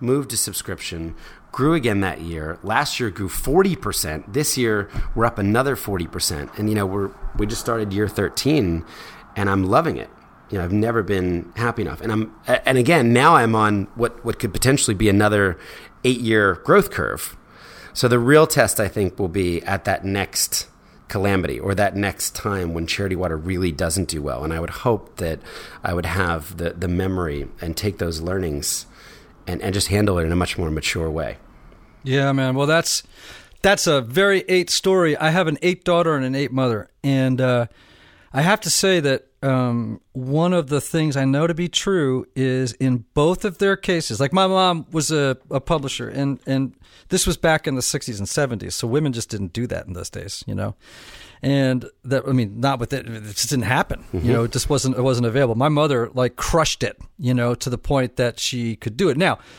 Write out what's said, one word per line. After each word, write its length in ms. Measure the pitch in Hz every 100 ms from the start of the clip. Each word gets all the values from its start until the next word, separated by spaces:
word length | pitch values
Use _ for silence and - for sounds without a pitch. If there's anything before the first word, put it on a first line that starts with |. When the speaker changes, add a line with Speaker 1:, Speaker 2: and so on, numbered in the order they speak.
Speaker 1:
moved 300 | 120 139 143
to 60 | 110
subscription, 800 | - 95 - 85 - 85 82 80 - - -
grew 220 | - 139
again 260 | 165 120 101
that 200 | 95 76
year. 380 | 82 82 78 87
Last 360 | 95 117 147 -
year 120 | 117
grew 180 | 92 95
forty 480 | - - 160 196 160
percent. 560 | 104 87 80 78 87
This 240 | 110 151 -
year, 320 | 117 104 101 - -
we're 100 | -
up 140 | 113 -
another 380 | 101 113 139 123
forty 300 | - 95 82
percent. 440 | 87 - 73 69 -
And, 120 | 107
you 60 |
know, 120 | 107 98
we're, 240 | 98 98 - - -
we 100 | 104
just 140 | 113
started 320 | - 117 104
year 160 | 98 104
thirteen, 760 | - 98 - 131 151 95 82 - - - - - -
and 140 | 98
I'm 140 | 98
loving 340 | 92 120 165 71
it. 100 | 53 - - - -
You 80 | 101
know, 60 |
I've 80 | 87
never 300 | 104 110 117
been 500 | 95 98 90 87 85 -
happy 260 | 117 -
enough. 180 | 87 -
And 100 | -
I'm, 240 | 110 110 - -
a-, 180 | 123 -
and 120 | 131
again, 340 | 120 170 120
now 240 | 120 151 156
I'm 180 | 113
on 300 | 110 107 101 98 -
what, 280 | 117 -
what 140 | 113 -
could 140 | 110
potentially 420 | - 127 139 -
be 140 | 98 107
another 500 | 101 104 104 98 85 - - - -
eight-year 500 | 127 123 117 110 101 87
growth 260 | - 190 -
curve. 460 | - 62 - - - - - - - -
So 160 | - 123
the 100 | 120
real 280 | 120 151 156
test, 340 | - 113 -
I 80 | 101
think, 300 | - 95 -
will 100 | 95
be 340 | 92 90 85
at 220 | - 98
that 200 | - 95
next 640 | 95 98 95 - - - - - - - -
calamity 520 | 104 101 95 80 62
or 140 | 87
that 200 | 95 101
next 400 | 92 101 - -
time 380 | - 107 98 87
when 140 | 82 82
Charity 280 | - 98
Water 220 | 90 90 80
really 340 | 82 90 90
doesn't 380 | 73 85 82 90
do 140 | 80
well. 220 | 71 62
And 100 | 78
I 60 | 82
would 100 | 85
hope 480 | - 123 107 - -
that 220 | 85 80 - - - -
I 80 | 101
would 140 | 87 82
have 500 | 87 90 82 73 85
the, 140 | 85
the 180 | 85 90
memory 600 | 90 95 92 85 73 65 -
and 160 | 82 80
take 220 | 104 92
those 240 | 87 80
learnings 640 | 82 95 90 71 - - - - - - - - -
and, 140 | 90
and 140 | 104
just 140 | 92 -
handle 300 | 101 104 90
it 60 |
in 80 | 80
a 40 | 87
much 200 | 87 -
more 140 | 82
mature 400 | 78 - - 80
way. 260 | 78 53 - - - - - - -
Speaker 2:
Yeah, 300 | 135 135 139
man. 220 | 135 131
Well, 120 | 131 143
that's, 360 | 160 - - - - - - - -
that's 260 | 196 202 -
a 140 | 143
very 420 | 117 139 202 190 -
eight 220 | 180 170
story. 440 | - 190 185 170
I 140 | 147 156
have 200 | 170 165
an 100 | 147
eight 240 | 165 180
daughter 320 | - 170 170 147
and 80 |
an 100 | 131
eight 160 | 135 139
mother. 380 | 131 127 110 - _
And, 380 | 143 135 131 127
uh, 240 | 127 123 117 _ - - - - -
I 80 | 131
have 220 | 165 214
to 80 | 170
say 280 | - 190 180
that, 260 | 143 127 - _
um, 580 | 135 131 127 120 110 107 _
one 420 | 131 127 147 175
of 140 | 180 139
the 120 | 143
things 360 | - 165 156 139
I 100 | 135
know 200 | 139 165
to 60 |
be 160 | 165 175
true 560 | - - 190 139 127 -
is 380 | - 131 127 127
in 300 | - 131 123 -
both 320 | - 151 180
of 140 | 214 170
their 180 | 196 190
cases, 440 | - 175 - 110
like, 120 | 139
my 140 | 190 190
mom 400 | 190 185 170 -
was 200 | 160 143
a, 260 | 156 139 127 -
a 100 | 139
publisher, 480 | - 165 135 - 117
and, 320 | 139 139 135 -
and 280 | 135 135 - - - -
this 180 | 185 -
was 100 | 165
back 300 | 165 156 -
in 80 |
the 80 | 135
sixties 380 | - 143 - 104
and 80 | 98
seventies, 460 | - 139 113 101 -
so 100 | 117
women 260 | 131 156
just 160 | 117 -
didn't 240 | 107 95
do 140 | 113 120
that 200 | 87 -
in 60 |
those 160 | 87 90
days, 360 | - 98 - -
you 80 |
know? 220 | 98 104 - - - - - - -
And 480 | - 139 131 127 - -
that, 220 | 131 131 127
I 60 |
mean, 280 | 127 107 107
not 180 | 135 131
with 140 | 120
it, 140 | 135 120
it 160 | 113
just 280 | 107 98 -
didn't 140 | 139
happen. 400 | 107 131 202 - -
Speaker 1:
Mm-hmm. 120 | - 82
Speaker 2:
You 60 |
know, 120 | 120
it 80 | 117
just 180 | 120 -
wasn't, 260 | 139 131 127
it 60 |
wasn't 240 | 131 120 117
available. 300 | 120 131 113
My 120 | 143
mother, 400 | 147 151 127 113
like, 220 | 127 123 -
crushed 460 | - 165 151 -
it, 140 | 110 - - -
you 160 | 127
know, 200 | 127 120 120
to 120 | -
the 100 | 120
point 380 | - 139 127 -
that 220 | 123 -
she 380 | - 123 117 110
could 200 | 120 113
do 140 | 185
it. 80 | 135
Now, 220 | 185 117 -